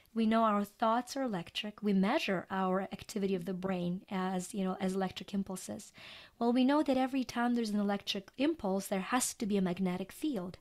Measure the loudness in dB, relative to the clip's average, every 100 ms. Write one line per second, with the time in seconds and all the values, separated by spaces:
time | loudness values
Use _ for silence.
0 | _ 0 4 6 4 2 0 0 2 2
1 | 0 -4 -2 -4 -6 -6 -8 -2 2 4
2 | 4 2 0 -2 -2 -2 2 0 -2 -8
3 | -8 -2 0 0 -2 -4 -2 -2 -2 -4
4 | -4 -4 -2 -2 -4 -2 -2 0 -2 0
5 | -2 -4 -6 -4 -4 -6 -8 -12 -14 -20
6 | -20 -20 -14 -2 2 4 6 4 4 2
7 | 2 0 -2 0 0 0 0 0 0 0
8 | -2 -6 -6 -2 0 0 0 -2 -2 -4
9 | 0 0 -2 -4 0 0 0 0 -2 -2
10 | -6 -6 -4 -4 -6 -12